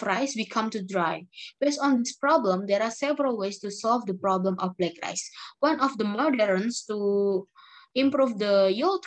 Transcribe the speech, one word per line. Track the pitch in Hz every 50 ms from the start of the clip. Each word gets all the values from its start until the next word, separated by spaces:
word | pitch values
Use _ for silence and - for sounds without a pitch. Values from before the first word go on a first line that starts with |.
| 220
rice | 202 185 220 277 269 - 220
become | 214 - - 226 220 226
too | 214 214 185
dry. | 185 190 185 170 160 165 165 180 - - - - - - -
Based | 277 294 294 285
on | 277 277 269 240 240
this | - -
problem, | - - 277 320 320 233 190 185 185 202 196
there | 196 202
are | 220 233 233
several | - 277 285 302 285 277 262 240
ways | 208 190 196 202 - -
to | 202 202
solve | - - 226 233 247 233
the | 196 185
problem | 190 - 196 190 185 185 190 185 185
of | 190 185 185 -
black | 180 165 165 -
rice. | - - - - - - - - - - - -
One | - 302 320 233
of | 262 269 - 208
the | 220
moderns | 208 208 220 285 311 262 233 214 202 185 185 208 233 233 - -
to | - 214 208 202 202 202 202 202 202 196 185 190 - _ - - - - - - _ -
improve | 254 269 277 269 269 269 247 226 196
the | 208 202 202 196 196 190
yield | 190 220 285 359 392 370 -